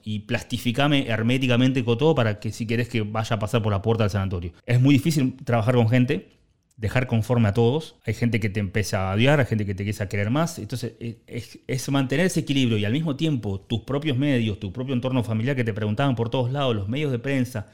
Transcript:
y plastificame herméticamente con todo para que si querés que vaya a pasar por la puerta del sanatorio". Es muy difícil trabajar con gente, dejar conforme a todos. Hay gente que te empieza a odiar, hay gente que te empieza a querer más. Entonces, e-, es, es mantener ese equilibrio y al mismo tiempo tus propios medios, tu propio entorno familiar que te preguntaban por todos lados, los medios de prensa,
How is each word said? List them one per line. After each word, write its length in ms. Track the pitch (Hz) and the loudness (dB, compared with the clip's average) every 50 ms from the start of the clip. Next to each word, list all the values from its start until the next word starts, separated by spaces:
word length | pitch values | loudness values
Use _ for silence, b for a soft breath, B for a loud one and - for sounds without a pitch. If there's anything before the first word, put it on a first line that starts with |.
| - | -8
y 160 | 107 107 104 | -8 -6 -6
plastificame 880 | 104 - 120 110 - - 127 110 - 123 113 139 139 147 147 139 139 | -4 -4 -4 -4 -4 -6 -8 -4 -2 -2 0 2 2 2 2 2 0
herméticamente 760 | 117 110 104 113 117 127 135 135 123 120 120 127 131 127 131 113 | 0 -2 0 0 0 0 2 2 2 2 4 4 4 2 2 0
con 140 | 120 117 | 0 2
todo 160 | 110 147 160 156 | 2 2 2 4
para 260 | 131 113 110 104 - | 4 2 0 0 -2
que 120 | - 113 | -6 -8
si 160 | - - 117 | -6 -6 -4
querés 220 | 107 117 117 120 117 | -2 0 -2 -2 0
que 120 | - 113 | -2 -2
vaya 360 | 107 104 110 113 110 - 117 | -2 -2 -2 -4 -2 -2 -2
a 20 | 101 | -2
pasar 220 | 107 104 - 117 | 0 0 0 0
por 100 | 104 107 | 2 2
la 100 | 98 95 | 0 0
puerta 220 | - 110 113 107 110 | 2 0 2 2 2
del 80 | 98 | 2
sanatorio". 420 | 107 98 95 95 92 85 87 85 - b b | 0 0 -2 -2 -4 -4 -6 -8 -10 b b
Es 140 | - 139 123 | 2 2 4
muy 140 | 127 139 143 | 6 6 6
difícil 420 | 131 - 170 147 151 131 131 - - - | 6 4 2 2 2 2 0 -2 -4 -2
trabajar 320 | - 120 117 107 123 127 | 0 0 2 2 4 4
con 140 | 123 117 110 | 4 4 4
gente, 400 | 127 127 127 120 120 - - - _ _ _ _ _ _ _ _ _ | 4 4 4 2 0 -2 -6 -10 _ _ _ _ _ _ _ _ _
dejar 300 | - 107 101 - 127 127 | -6 -4 -2 0 0 0
conforme 420 | - 113 113 107 - 123 120 113 101 | 2 2 0 2 2 2 4 4 4
a 40 | 98 | 4
todos. 440 | 117 117 117 135 160 165 - - _ _ | 4 4 4 2 0 -4 -8 -14 _ _
Hay 80 | - 107 | -8 -4
gente 260 | - 123 117 110 110 | -2 -2 0 0 0
que 100 | 110 104 | -2 -2
te 120 | 92 107 | -2 -2
empieza 500 | 101 87 - 110 101 - - 95 95 95 | -4 -2 -2 -2 -2 -2 -2 -2 -2 0
a 40 | 98 | 2
odiar, 240 | 104 120 135 151 147 | 2 4 4 4 4
hay 60 | 120 | 2
gente 180 | - 117 107 104 | 2 0 -2 -2
que 100 | 101 98 | -2 -4
te 80 | 95 101 | -4 -4
empieza 220 | 104 98 - 104 | -4 -4 -6 -6
a 20 | |
querer 220 | - - 101 101 107 | -4 -4 -2 -2 0
más. 300 | 127 151 170 170 - - | 0 0 -2 -2 -4 -8
Entonces, 340 | 107 107 131 120 123 113 - - | -10 -8 -8 -8 -8 -8 -10 -10
e-, 160 | - 117 107 - _ | -12 -12 -12 -14 _
es, 320 | - - 120 - - - - _ | -14 -12 -12 -12 -12 -16 -14 _
es 220 | - 127 127 - - | -6 -6 -4 -2 -2
mantener 380 | 139 139 135 127 135 156 185 | 0 0 0 0 0 0 0
ese 140 | 180 - 170 | 0 0 -2
equilibrio 360 | - - 139 139 131 113 113 | -2 0 0 2 2 2 2
y 80 | 104 101 | 2 0
al 80 | 101 117 | 0 0
mismo 240 | 156 160 170 - | 0 -2 -2 -2
tiempo 420 | - 156 160 147 120 104 104 95 98 | -2 -2 -2 -2 -2 -2 -4 -6 -6
tus 220 | - - 117 113 | -6 -4 -6 -4
propios 340 | - - 131 147 156 156 131 | -4 -4 -6 -4 -2 -2 -2
medios, 440 | 123 143 147 135 120 113 110 98 - | 0 2 2 2 2 2 0 -2 -4
tu 100 | 107 95 | -6 -8
propio 220 | 82 131 127 135 135 | -8 -6 -6 -4 -2
entorno 280 | 120 131 131 127 127 104 | -2 -2 0 0 0 0
familiar 340 | 110 113 110 113 135 143 | 0 -2 -2 0 0 -2
que 80 | 127 117 | -2 -2
te 80 | 113 101 | -2 -2
preguntaban 420 | 95 117 104 107 - 143 139 123 | -2 -2 -2 0 2 2 2 2
por 140 | 113 117 113 | 0 -2 -2
todos 220 | - 131 123 123 | -2 -2 -2 -2
lados, 220 | 135 147 139 131 113 | -2 0 0 0 0
los 120 | 104 98 | 0 -2
medios 240 | 104 123 147 156 143 | -4 -4 -2 -2 -2
de 80 | 127 117 | -2 -2
prensa, 460 | 113 139 139 131 123 123 - 107 98 - | -2 -2 0 0 0 -2 -4 -8 -10 -10